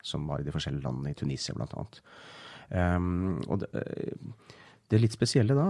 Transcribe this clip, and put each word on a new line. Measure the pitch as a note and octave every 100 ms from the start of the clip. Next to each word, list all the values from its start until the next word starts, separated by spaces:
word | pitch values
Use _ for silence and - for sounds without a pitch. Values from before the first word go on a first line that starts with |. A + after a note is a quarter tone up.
som | - D2 D2+
var | C#2+
i |
de | C#2+
forskjellige | D#2 C#2+ C#2
landene, | C2 B1+ C#2
i |
Tunisia | D2 C#2 C2+ -
blant | - - -
annet. | - - - - - - - - -
Ehm, | F#2 F2 F2 F2 F2 F#2+ F2+ -
og | G2
det, | -
eh, | - - - - - A2+ A2+ - - - - _
det | A2
litt | A2+
spesielle | - A#2+ C#3 A2
da | C#3